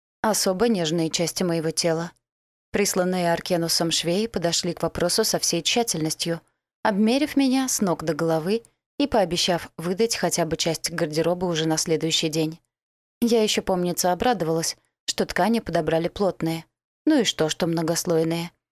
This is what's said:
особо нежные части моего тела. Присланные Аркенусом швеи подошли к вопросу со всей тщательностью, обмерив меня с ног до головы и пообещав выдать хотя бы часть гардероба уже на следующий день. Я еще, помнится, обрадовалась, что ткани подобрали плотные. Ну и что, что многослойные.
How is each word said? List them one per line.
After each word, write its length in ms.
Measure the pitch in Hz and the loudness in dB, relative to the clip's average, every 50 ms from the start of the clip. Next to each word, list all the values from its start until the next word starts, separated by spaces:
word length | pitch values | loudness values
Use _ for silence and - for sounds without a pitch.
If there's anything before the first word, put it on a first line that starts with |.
| _ _ _ _ | _ _ _ _
особо 460 | - 220 202 - - 196 185 185 233 247 | -2 0 0 0 0 0 0 2 2 2
нежные 420 | 226 180 170 151 165 170 160 160 | 2 0 0 0 0 0 0 0
части 320 | - - 170 160 - - | -2 -2 -2 -2 -2 -2
моего 300 | 190 175 165 165 156 165 | -2 0 0 0 -2 -2
тела. 400 | 160 - - 170 160 160 170 175 - _ _ _ _ _ _ _ _ _ _ _ | -2 -2 0 0 0 -2 -4 -8 -12 _ _ _ _ _ _ _ _ _ _ _
Присланные 640 | - - 208 - - 185 180 180 185 185 175 170 | -2 -2 0 0 0 0 0 0 0 0 2 2
Аркенусом 580 | 170 170 - - 180 170 170 165 - - 170 165 | 0 0 0 -2 0 0 0 0 0 0 0 0
швеи 380 | 160 - - 165 170 196 220 226 | 0 -2 0 0 0 0 -2 -2
подошли 440 | - 196 165 170 165 - - 175 | -2 -2 -2 0 0 -2 -2 -4
к 120 | 170 - - | -4 -2 -4
вопросу 400 | 160 - - 170 175 - - 220 | -4 -2 -2 -2 0 2 0 2
со 160 | - - 160 | 0 0 0
всей 200 | - - - 170 151 | 0 0 -2 0 0
тщательностью, 760 | - - 240 233 - - 165 156 160 - - - 170 170 170 - _ _ _ _ _ _ _ - | 0 0 0 0 0 -2 -2 -2 -4 -4 -4 -4 -4 -4 -6 -8 _ _ _ _ _ _ _ -2
обмерив 500 | 220 208 190 220 220 247 277 302 294 - | 0 2 4 4 4 4 2 0 0 2
меня 320 | 277 277 262 254 269 262 | 2 4 4 4 2 0
с 140 | 254 - - | 0 0 0
ног 240 | 214 185 - - 160 | 0 0 0 0 -2
до 100 | 160 160 | -2 -2
головы 480 | 147 165 165 160 160 156 185 214 226 - _ _ _ _ _ _ - | 0 0 2 2 0 0 0 -2 -2 -4 _ _ _ _ _ _ -2
и 80 | 285 277 | -2 2
пообещав 640 | - 226 190 165 170 175 - - 175 160 - - - | 2 2 2 2 0 0 0 0 0 -2 -4 -8 -12
выдать 380 | - 160 175 190 180 226 226 - | -8 -6 -4 0 0 0 0 0
хотя 320 | - - 170 - - 170 | -2 -2 0 0 0 0
бы 100 | 160 165 | -2 -2
часть 360 | - - 170 160 - - - | -2 -2 -2 -2 -2 -4 -6
гардероба 540 | 165 170 170 151 151 160 160 165 180 180 190 | -4 -2 -2 0 0 0 0 0 0 0 -2
уже 200 | 180 170 156 160 | -2 0 0 0
на 120 | 160 156 156 | 0 0 0
следующий 500 | - 185 160 151 156 165 160 - - 160 | 0 0 0 0 0 0 0 0 0 0
день. 320 | 151 160 156 156 165 - _ _ _ _ _ _ _ _ _ _ _ _ | 0 0 -2 -2 -4 -8 _ _ _ _ _ _ _ _ _ _ _ _
Я 220 | 240 233 240 226 | 2 2 4 4
еще, 180 | 214 208 - 214 | 4 2 0 0
помнится, 520 | 196 - 190 180 175 175 170 - - 180 | 0 0 0 0 0 0 -2 0 0 0
обрадовалась, 640 | 180 180 - 254 247 180 170 156 165 165 165 - - - _ _ _ _ _ | 0 2 2 0 0 0 0 0 0 0 -2 -4 -6 -8 _ _ _ _ _
что 200 | - - - 202 | -6 -4 -2 -4
ткани 320 | - - - 175 214 233 226 | -2 0 0 2 2 2 0
подобрали 480 | - - 165 170 160 160 160 160 170 | 0 0 -2 0 0 2 0 0 0
плотные. 580 | 170 - - 202 180 165 - 165 165 165 165 - _ _ _ _ _ _ _ _ | -2 -2 0 0 0 0 0 -2 -4 -4 -4 -8 _ _ _ _ _ _ _ _
Ну 140 | 302 311 277 | 2 4 4
и 40 | 208 | 2
что, 240 | - - - 160 156 | 0 0 0 0 -2
что 180 | - - 185 | 0 -2 -2
многослойные. 840 | 170 165 165 165 156 170 160 - 175 165 160 165 165 165 170 170 170 - _ _ _ | 0 0 0 0 0 -2 -2 0 2 2 2 2 2 0 -2 -4 -8 -12 _ _ _